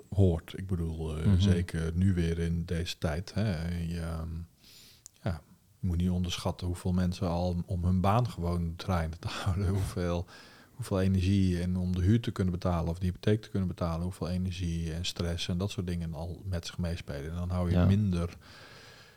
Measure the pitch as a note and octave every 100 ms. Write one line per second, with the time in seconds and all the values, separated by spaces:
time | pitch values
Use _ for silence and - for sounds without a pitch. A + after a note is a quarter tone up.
0 | - F#2+ F#2+ E2 - - F#2+ F2 E2 D#2+
1 | D#2+ D#2 G#2 F#2 G2 F2 F#2 E2 E2 E2
2 | G2 F2 E2 E2 E2+ E2+ E2 E2+ F2 -
3 | - D#2+ - F#2+ A2 D#2 E2+ F2 E2+ E2+
4 | E2 E2 E2 E2 E2+ _ - - - -
5 | - _ G2+ E2 - - _ - F#2+ E2+
6 | F2+ F2+ F2 - F#2 - F2+ F2+ F#2+ F2+
7 | F2+ F2+ F2+ E2+ F2+ F2 - F2+ F2 F#2
8 | G2 A2+ A#2+ - E2+ F2 E2+ E2 - F2+
9 | E2 E2 - - G2 F2 F#2+ G2 F#2+ F#2
10 | F2 F2 - - - - - - A#2 G2
11 | F#2+ F#2+ F2+ G2+ F#2 F2 F2+ F#2 F2+ F#2
12 | F2+ A#2 - - F#2 F2 F#2 E2+ E2+ F2
13 | F#2 - - G#2+ - G2 F2+ F2+ E2+ E2
14 | F2+ - E2+ F2+ F#2 F2 F2 E2+ E2 E2
15 | F2+ - F2 E2+ - F2+ G2+ - F2+ F2
16 | E2 D#2+ E2+ E2+ G2 F2 - - E2+ D#2+
17 | - C#2+ D2+ E2+ F2+ F2+ F2 F2 F2+ G2+
18 | G#2 F2 E2+ - - - - - - -
19 | -